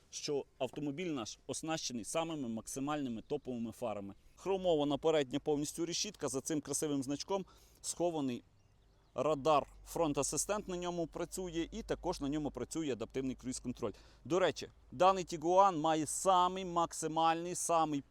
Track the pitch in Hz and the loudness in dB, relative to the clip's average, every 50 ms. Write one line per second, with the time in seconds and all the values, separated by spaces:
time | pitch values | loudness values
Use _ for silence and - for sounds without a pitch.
0 | _ _ - - - - 147 135 - - _ - 131 120 - 156 143 147 139 151 | _ _ -12 -8 -4 -2 -2 -2 -4 -6 _ -6 -6 -6 -4 -4 -4 -4 -4 -4
1 | 185 175 151 131 107 - - - _ - 131 - - 160 160 160 - - 123 117 | -4 -4 -4 -4 -4 -6 -10 -12 _ -8 -8 -6 -2 -2 -2 -2 -2 -4 -6 -6
2 | 95 - - 160 165 165 160 151 131 113 113 113 - - - 131 135 143 151 151 | -6 -4 -2 -2 -2 -2 -4 -4 -4 -4 -4 -6 -6 -8 -6 -4 -4 -2 -2 -2
3 | 139 123 117 107 - - 147 139 - 127 127 117 117 113 - - 123 113 104 101 | -2 -4 -6 -6 -6 -6 -6 -6 -4 -6 -6 -4 -6 -6 -6 -6 -4 -4 -4 -6
4 | 101 98 98 - - - - - - 180 196 185 185 180 160 147 143 143 147 135 | -8 -10 -12 -16 -20 -20 -20 -8 -2 -2 -2 2 4 4 4 4 4 2 2 2
5 | - 160 156 151 143 123 123 139 - 156 151 143 151 - - 170 170 165 165 - | 4 4 4 4 2 2 -2 -2 0 0 0 0 0 -2 -4 -4 -4 -2 -2 -2
6 | - 214 - - 147 131 113 135 - - 160 147 - 135 143 - 160 151 143 139 | -4 -4 -4 -4 -4 -2 -2 -2 -2 -2 -2 -2 -2 -2 -2 -2 0 0 0 0
7 | 131 131 143 139 - - 196 196 - - - - - - - - - - - - | -2 -2 -4 -6 -4 -2 -2 -4 -4 -6 -14 -20 -20 -20 -20 -12 -10 -8 -2 0
8 | 170 175 165 156 139 131 120 - - _ _ _ _ _ _ _ _ _ _ _ | 0 0 0 0 -2 -2 -4 -4 -8 _ _ _ _ _ _ _ _ _ _ _
9 | _ _ - 120 131 151 156 143 127 156 151 139 - - - - - - - 160 | _ _ -2 0 2 2 2 2 4 4 4 4 4 0 -6 -16 -14 -6 -2 0
10 | 170 147 143 143 131 - 156 147 - - 202 214 185 - 180 175 180 175 175 175 | 0 2 2 0 0 0 0 -2 -2 0 -2 -2 -4 -4 -6 -4 -4 -2 -2 -2
11 | 165 160 - - 175 160 - 180 190 180 160 165 160 - - 220 226 - 147 - | -4 -4 -4 -6 -6 -6 -6 -6 -6 -4 -2 -4 -4 -4 -6 -8 -4 -4 -4 -2
12 | - 170 180 - 143 135 147 156 147 127 - 123 120 - - 160 160 143 120 104 | -2 -4 -4 -2 -2 -2 -2 -2 -2 -4 -4 -6 -6 -6 -4 -4 -2 -2 -2 -4
13 | 113 - - 131 135 131 120 - - 131 127 - - 127 123 - 120 107 - - | -6 -6 -4 -4 -4 -4 -4 -6 -6 -8 -8 -6 -6 -8 -6 -4 -4 -6 -6 -8
14 | - - - - - 123 160 185 180 156 - - - - - _ _ - - 131 | -14 -20 -20 -16 -4 0 2 4 4 2 2 -2 -8 -12 -14 _ _ -12 2 6
15 | 180 190 190 190 170 - 170 151 143 170 180 190 196 196 175 147 151 160 156 156 | 6 6 6 4 0 -4 -6 -2 0 4 8 8 8 8 6 2 2 2 2 2
16 | 151 - - - - 190 185 180 180 180 185 190 190 175 170 170 170 - - - | 0 -2 -4 0 4 6 6 6 6 4 2 -2 -6 -2 0 0 0 0 -2 -4
17 | 160 160 156 165 160 165 165 165 170 175 175 - - - 170 165 156 156 151 139 | -6 -2 0 2 4 4 2 2 -2 -4 -4 -4 0 2 4 4 4 2 0 -2
18 | - _ | -4 _